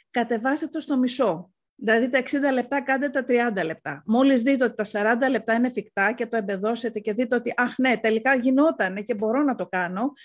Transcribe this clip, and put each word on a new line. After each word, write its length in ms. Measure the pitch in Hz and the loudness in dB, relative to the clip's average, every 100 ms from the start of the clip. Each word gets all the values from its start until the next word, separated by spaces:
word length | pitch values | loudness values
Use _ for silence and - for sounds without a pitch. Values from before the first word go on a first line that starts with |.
| _ | _
κατεβάστε 560 | 247 233 226 262 302 320 | -4 -2 -2 0 -2 -4
το 140 | 320 | -8
στο 180 | - 262 | -2 0
μισό. 520 | 254 262 226 165 - _ _ | 0 2 0 0 -8 _ _
Δηλαδή, 340 | - 214 226 254 | -6 0 2 2
τα 100 | 262 | 0
εξήντα 340 | 254 285 277 | 0 0 2
λεπτά 300 | 254 247 277 | 0 0 -2
κάντε 260 | 269 269 285 | 0 0 0
τα 160 | 262 | -2
τριάντα 400 | 254 240 240 190 | 0 2 2 -2
λεπτά. 380 | 160 160 - 147 - | -4 -6 -10 -10 0
Μόλις 360 | 233 277 254 | 4 6 4
δείτε 220 | 247 262 | 2 2
ότι 100 | 240 | 0
τα 100 | 233 | 0
σαράντα 440 | 202 208 214 240 262 | -4 0 0 2 2
λεπτά 260 | 220 - | 0 0
είναι 120 | 233 247 | 0 0
εφικτά 460 | 233 - 196 196 | -2 -6 -2 0
και 140 | 240 226 | 0 -2
το 100 | 233 | -2
εμπεδώσετε 600 | 202 196 208 233 226 214 | -2 -4 -2 -4 -4 -6
και 140 | 214 | -4
δείτε 220 | 208 240 | -2 0
ότι, 180 | 240 240 - | -2 -2 -2
«Αχ, 220 | 247 - | -2 0
ναι, 180 | 254 226 | 0 2
τελικά 380 | 226 220 254 | 2 0 2
γινότανε 680 | 269 254 262 320 320 190 196 | 2 2 4 2 2 -2 -4
και 120 | 214 | -6
μπορώ 280 | 208 214 262 | -4 -2 0
να 120 | 285 | 0
το 120 | 226 175 | -2 -4
κάνω», 460 | 185 175 185 277 - | -4 -4 -2 -4 -6